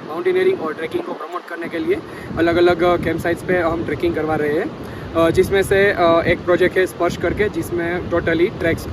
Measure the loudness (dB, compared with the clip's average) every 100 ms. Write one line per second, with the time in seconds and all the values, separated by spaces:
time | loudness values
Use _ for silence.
0 | -10 -2 0 2 2 2 -4 -6 -4 -4
1 | -6 -8 -8 -10 -10 -10 -6 -4 -2 -2
2 | -4 -12 -8 0 2 4 4 4 2 2
3 | 0 -2 -2 -4 -2 0 0 -2 -4 -2
4 | -2 -2 -2 -2 0 -2 -4 -8 -12 -12
5 | -4 0 2 4 2 2 4 4 4 4
6 | 4 4 4 0 2 4 4 2 0 0
7 | -2 0 -2 0 -2 -2 -4 -4 -2 -4
8 | -2 0 2 2 2 0 -2 -2 -4